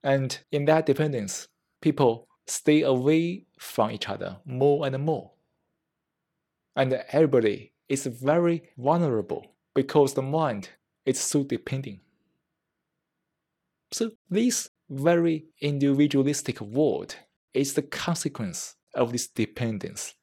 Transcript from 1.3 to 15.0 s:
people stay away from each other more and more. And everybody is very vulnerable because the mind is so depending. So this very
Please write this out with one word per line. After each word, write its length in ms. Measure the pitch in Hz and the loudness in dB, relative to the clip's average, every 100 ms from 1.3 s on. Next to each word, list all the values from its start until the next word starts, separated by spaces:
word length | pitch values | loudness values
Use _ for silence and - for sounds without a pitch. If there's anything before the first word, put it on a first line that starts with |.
| - - _ _ _ | -10 -14 _ _ _
people 440 | 156 147 127 113 _ _ - | -2 4 2 2 _ _ -10
stay 340 | - - 151 | -2 4 4
away 640 | 139 127 135 160 170 185 _ _ | 4 2 2 2 0 -6 _ _
from 320 | - - 110 | -10 -2 -2
each 180 | 113 - | -2 -8
other 300 | 101 92 92 - | -8 -8 -12 -10
more 400 | 127 139 143 143 | 0 2 2 -2
and 120 | 131 | -4
more. 340 | 151 139 87 _ _ _ _ _ _ _ _ _ _ _ _ _ _ | -2 -4 -6 _ _ _ _ _ _ _ _ _ _ _ _ _ _
And 300 | - 131 127 - | -2 0 0 -2
everybody 640 | 139 160 131 113 101 110 _ _ | 2 4 4 2 -2 -10 _ _
is 200 | 135 139 | -4 -4
very 560 | 120 131 165 170 170 - - | -4 0 2 2 -2 -6 -6
vulnerable 800 | 127 170 160 113 95 - - _ _ | 0 2 2 0 -2 -8 -10 _ _
because 400 | - 135 151 135 | -2 2 4 4
the 80 | 139 | 2
mind 480 | 135 156 156 104 95 _ _ _ | -2 -2 -2 -4 -10 _ _ _
is 160 | - 131 | -2 -2
so 240 | - 147 | 0 -2
depending. 560 | 139 117 - 131 123 98 _ _ _ _ _ _ _ _ _ _ _ _ _ _ _ _ _ _ _ | 0 -6 -4 -8 -8 -16 _ _ _ _ _ _ _ _ _ _ _ _ _ _ _ _ _ _ _
So 200 | - 226 - _ | -6 -6 -6 _
this 400 | 185 240 226 - _ _ | 0 2 0 -6 _ _
very 560 | 135 | -2